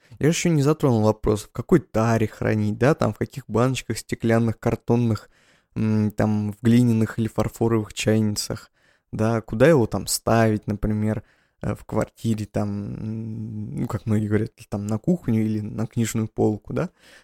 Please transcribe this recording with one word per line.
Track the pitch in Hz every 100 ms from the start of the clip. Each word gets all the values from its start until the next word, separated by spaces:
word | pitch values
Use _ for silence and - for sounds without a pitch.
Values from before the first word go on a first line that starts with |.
| _ -
Я | 135
же |
ещё | 170 175
не | 160
затронул | 139 156 143 117
вопрос, | 107 107 - 107
в | -
какой | - - 95
таре | - 110 113 113 110
хранить, | - 113 110 107 110
да, | 120 160
там, | 113
в | 107
каких | 113 - -
баночках | 110 123 127 - 110
стеклянных, | - - 113 117 117 107
картонных, | - 113 - 120 120 107 - _ _ _ _ -
м, | 110 107 107
там, | - 110 104 104
в | 101
глиняных | 113 117 123 110 110 -
или | 110
фарфоровых | - 110 - 117 113 104
чайницах, | - - 110 107 104 - 110 - _ _ _ _
да, | 107 110 117
куда | - 110 131
его | 160 110
там | 101 95
ставить, | - - 113 113 107 -
например, | 104 104 107 107 107 - _ _ _
э, | - 101
в | -
квартире, | 110 110 - 117 110 104
там, | - 104
м, | 101 104 123 110 110 110 110 110 107 107 143
ну, | 131
как | 107 -
многие | 107 104
говорят, | 104 110 - -
там, | 104 101
на | 107
кухню | - 175 - 110
или | 110 107
на | 104 117 113
книжную | - 113 117 110
полку, | - 110 107 -
да. | 120 160 _ - -